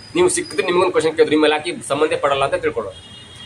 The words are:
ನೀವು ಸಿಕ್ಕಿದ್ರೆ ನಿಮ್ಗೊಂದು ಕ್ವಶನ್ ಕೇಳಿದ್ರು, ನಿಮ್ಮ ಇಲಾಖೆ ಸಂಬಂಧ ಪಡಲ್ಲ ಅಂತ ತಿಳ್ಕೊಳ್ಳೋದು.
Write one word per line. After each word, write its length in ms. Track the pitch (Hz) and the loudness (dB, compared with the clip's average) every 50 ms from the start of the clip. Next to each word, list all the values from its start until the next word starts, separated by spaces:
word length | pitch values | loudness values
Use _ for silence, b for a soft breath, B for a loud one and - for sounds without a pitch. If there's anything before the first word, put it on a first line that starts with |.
| - - - | -14 -4 0
ನೀವು 140 | 165 180 180 | 2 2 2
ಸಿಕ್ಕಿದ್ರೆ 380 | - - - - - 196 185 | 0 -2 -6 -6 -4 -4 -2
ನಿಮ್ಗೊಂದು 260 | 185 180 175 190 185 | 0 2 2 2 2
ಕ್ವಶನ್ 180 | - 160 151 160 | 2 0 0 2
ಕೇಳಿದ್ರು, 200 | 156 160 156 143 | 4 4 4 4
ನಿಮ್ಮ 160 | 147 156 156 | 4 4 4
ಇಲಾಖೆ 420 | 147 151 151 147 175 156 123 - - | 2 2 0 -4 -6 -8 -8 -6 -4
ಸಂಬಂಧ 240 | 139 147 156 156 165 160 | -2 0 0 0 0 0
ಪಡಲ್ಲ 240 | 151 143 139 139 135 | 0 0 0 0 0
ಅಂತ 100 | 139 139 | 0 -2
ತಿಳ್ಕೊಳ್ಳೋದು. 420 | 131 120 117 - 117 104 95 - - - - - - - - - - - | -2 -2 -2 -4 -4 -8 -8 -10 -16 -20 -20 -20 -20 -20 -20 -20 -20 -20